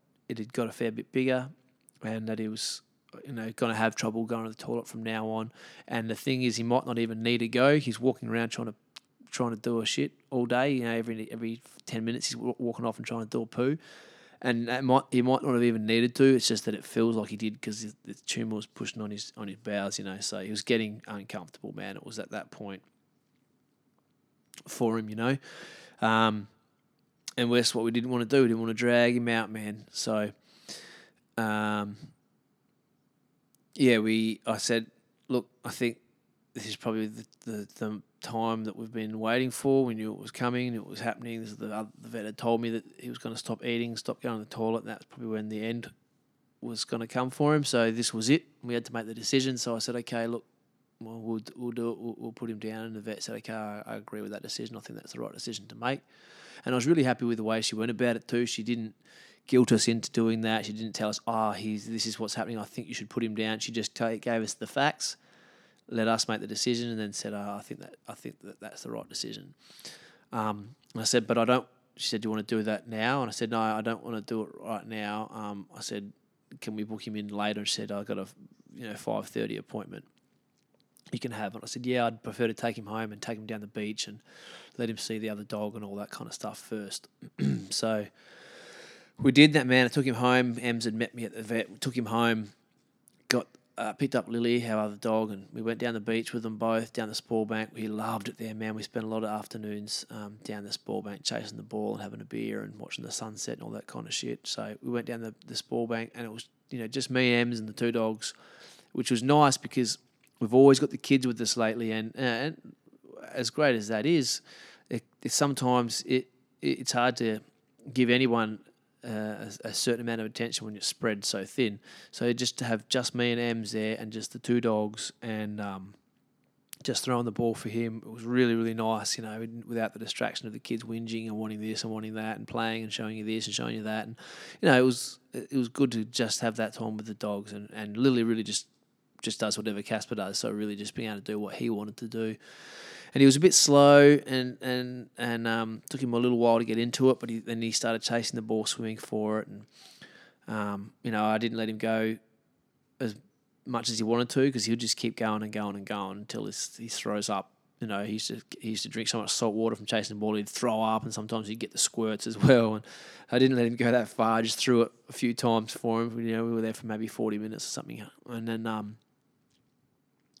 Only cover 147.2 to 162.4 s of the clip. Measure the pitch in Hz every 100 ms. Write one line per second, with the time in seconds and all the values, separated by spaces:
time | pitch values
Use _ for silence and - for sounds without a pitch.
147.2 | 117 113 110 117 113 - 117 113 - 117
148.2 | 113 117 110 110 107 - 110 110 - 110
149.2 | 107 107 104 104 - - - - - -
150.2 | - _ - 107 104 98 101 _ 120 107
151.2 | 107 110 117 113 110 107 113 113 110 110
152.2 | _ _ _ _ _ _ _ - 120 101
153.2 | _ _ _ _ 131 117 110 113 110 117
154.2 | 123 139 139 127 113 117 113 - 117 -
155.2 | 110 107 107 104 104 98 98 104 95 101
156.2 | 107 113 104 - - - 113 - 110 104
157.2 | 101 98 - _ _ - 110 101 107 107
158.2 | - 113 - - 110 107 - 110 110 113
159.2 | 98 - 113 107 113 110 104 113 101 104
160.2 | 107 107 104 - 120 110 110 110 123 110
161.2 | 107 113 107 113 107 - - 117 110 107
162.2 | 113 110